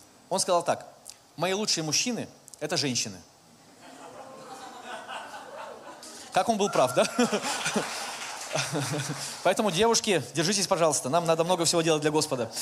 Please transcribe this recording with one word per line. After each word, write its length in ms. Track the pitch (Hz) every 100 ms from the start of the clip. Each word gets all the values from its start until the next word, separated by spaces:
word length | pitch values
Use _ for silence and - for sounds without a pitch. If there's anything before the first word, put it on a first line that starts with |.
| - - -
Он 120 | 185
сказал 220 | 190 175
так, 240 | 165 113 - - - - _ -
«Мои 160 | 175
лучшие 320 | 190 214 -
мужчины – 440 | 156 139 247 214 113 - - -
это 180 | 151 165
женщины». 400 | 139 120 113 92 - - - - - - - - - - - - - - - 240 233 - - - - - - - - - - - - - -
Как 160 | 180 190
он 100 | 214
был 100 | 202
прав, 260 | 170 127
да? 120 | 175 214 -
<laughs> 0 | 240 208 - - - - - - - - - - - 147 135 151 139 147 139 - - -
Поэтому, 280 | - 196 214
девушки, 520 | 170 226 226 - 175 -
держитесь, 320 | 156 165 208 185
пожалуйста, 420 | 175 165 143 127
нам 160 | 165
надо 200 | 165 165
много 200 | 165 185
всего 160 | 165 170
делать 220 | 160 156
для 80 | 151
Господа. 400 | 151 147 127 110 -